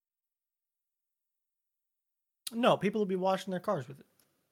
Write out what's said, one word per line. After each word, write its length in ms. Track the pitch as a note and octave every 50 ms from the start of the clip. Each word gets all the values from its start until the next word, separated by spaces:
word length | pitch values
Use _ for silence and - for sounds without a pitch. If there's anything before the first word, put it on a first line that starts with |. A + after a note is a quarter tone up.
| _ _ _ _ _ _ _ _ _ _ _ _ _ _ _ _ _ _ _ _ _ _ _ _ _ _ _ _ _ _ _ _ _ _ _ _ _ _ _ _ _ _ _ _ _ _ _ _ _ -
No, 240 | A#3 A#3 A#3+ A3 D#3
people 240 | C3 F3 G3+ G#3 A3
will 60 | G#3+
be 100 | F#3 G3
washing 360 | F3+ F3+ F#3+ F#3+ F#3 - -
their 80 | F#3 F3
cars 280 | F3+ - G3+ D#3 B2+ B2+
with 120 | C#3 -
it. 60 | - _ _ _ _ _ _ _ _ _